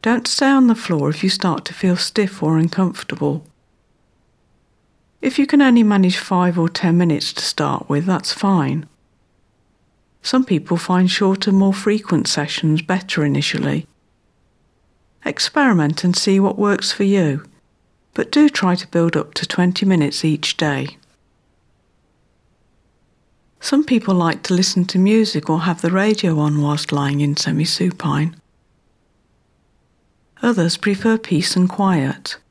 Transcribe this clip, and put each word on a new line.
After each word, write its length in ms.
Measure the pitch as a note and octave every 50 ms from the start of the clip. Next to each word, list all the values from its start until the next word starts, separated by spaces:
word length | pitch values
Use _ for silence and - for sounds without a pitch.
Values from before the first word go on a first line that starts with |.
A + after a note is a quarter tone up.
Don't 260 | - A3 A#3 A#3+ A#3+
stay 220 | - - - C#4+ C4+
on 200 | C#4 C4+ C4 A#3+
the 60 | A3+
floor 360 | A3+ - - F3 D3+ C#3+ C#3+
if 120 | D#3 - -
you 60 | F#3+
start 380 | F3 - - F#3 D#3 - -
to 80 | - -
feel 220 | - - F#3 F3+
stiff 460 | F3 - - - - G#3 F#3+ - - D#3+
or 140 | D3+ D#3+
uncomfortable. 880 | D#3+ D#3+ E3 - - F#3+ F3+ - - - _ - - - D3 C#3+ D#3+ D3+ - _ _ _ _ _ _ _ _ _ _ _ _ _ _ _ _ _ _ _ _ _ _ _ _ _ _ _ _ _ _ _ _ _ _
If 180 | - C4 C4 -
you 80 | C#4
can 140 | - - C#4+
only 220 | C#4+ C4 A#3+ A#3+ A3+
manage 340 | G#3 G#3 G3 F#3+ F3+ F#3
five 420 | - - - G3 F3+ F3+ F3+ E3+ F3
or 120 | E3 E3
ten 260 | E3+ - - F3 E3+
minutes 380 | F3 F3+ E3+ D3+ - - - -
to 80 | - -
start 480 | - - - D#3 C#3+ C3+ - - -
with, 160 | C#3+ C#3+ E3+
that's 260 | F#3 F#3 F3+ F#3 - -
fine. 560 | - - G3 G3 F3 C#3+ C3+ C#3 D#3 D3+ - _ _ _ _ _ _ _ _ _ _ _ _ _ _ _ _ _ _ _ _ _ _ _ _ _ _ _
Some 240 | - - C4 B3+
people 320 | - G3 D#3 - - F3 E3+
find 320 | - - F#3 F3+ F#3 F#3
shorter, 420 | - - G#3 F#3+ F#3+ G3 - G#3+ G3
more 220 | F#3+ G3 G3 F#3+
frequent 520 | G3 - G#3 G#3 G#3+ G#3 - F#3 D#3 -
sessions 540 | - - - D3 D#3 - - - D#3+ D3+ D#3
better 420 | E3 - G3 F#3+ F#3+ - - - D3+
initially. 640 | D3 C#3 C#3 C#3+ - - - - C#3+ C#3+ D#3 D#3+ - _ _ _ _ _ _ _ _ _ _ _ _ _ _ _ _ _ _ _ _ _ _ _ _ _ _ -
Experiment 760 | - - - - - - D#4 C#4+ C4 G#3+ F3 D3+ D3 D#3 - -
and 120 | F3+ F3
see 240 | - - G#3 G3 G3
what 180 | G3 G3 F#3+ G3
works 320 | G#3 G#3 G3+ - - -
for 140 | - - G3+
you, 400 | G3 G3 G3 F3 D3+ C3+ C3+ - - _ _ _ _ _ _ _ _ _ _ _ _ _
but 180 | - A#3+ - -
do 160 | D4 D4+ D4
try 260 | C#4+ - - F#3 F3+
to 140 | F3+ - -
build 260 | - E3+ E3+ E3+ E3
up 200 | D3+ - - -
to 100 | - -
twenty 400 | - - - F3+ F3+ F3+ - -
minutes 400 | G3 F#3+ E3+ D3 C#3+ C#3+ - -
each 320 | D#3+ D#3 D3 - - -
day. 400 | - E3+ D3+ C#3+ C3+ C3+ C#3 - - _ _ _ _ _ _ _ _ _ _ _ _ _ _ _ _ _ _ _ _ _ _ _ _ _ _ _ _ _ _ _ _ _ _ _ _ _ _ _ _ _ _ _ _ _ _ _ _ _ _ _ _
Some 240 | - - - C4+ D4+
people 300 | D4+ C4 A3+ - - F#3+
like 280 | F3+ E3+ E3 - - -
to 100 | - F#3
listen 320 | F3+ F#3 - - F#3 F3+
to 120 | F#3 - F#3
music 520 | F#3 G3+ G#3+ A3+ A3 G#3 - D3+ - -
or 100 | D#3 D#3+
have 220 | E3 F3+ E3+ E3+ -
the 80 | E3+
radio 480 | F3+ F#3+ G3 G#3+ G#3+ G#3 - F3+ D#3+ D3+
on 240 | D3+ D3+ D3 D3 D3
whilst 300 | D3 D3 D3 - - -
lying 280 | C#3+ C#3 C#3 C#3 C#3+
in 160 | D3 C#3+ C#3+
semi-supine. 1000 | - - D#3 D#3+ D3+ D#3 E3+ - - F3+ F3+ F3+ - - D#3+ C#3 D3 D3+ E3 E3 - _ _ _ _ _ _ _ _ _ _ _ _ _ _ _ _ _ _ _ _ _ _ _ _ _ _ _ _ _ _ _ _ _ _ _ _ _ _ _ _
Others 380 | - A#3+ A#3 G3 E3 E3+ - -
prefer 400 | - G#3 G3+ F#3+ - A3+ A3+ A3
peace 380 | A3 - F#3 D3 F3 - -
and 120 | F#3 F#3 F3+
quiet. 680 | - - G3+ F#3+ F#3 D#3+ C3+ C3+ C#3+ - - - - - _ _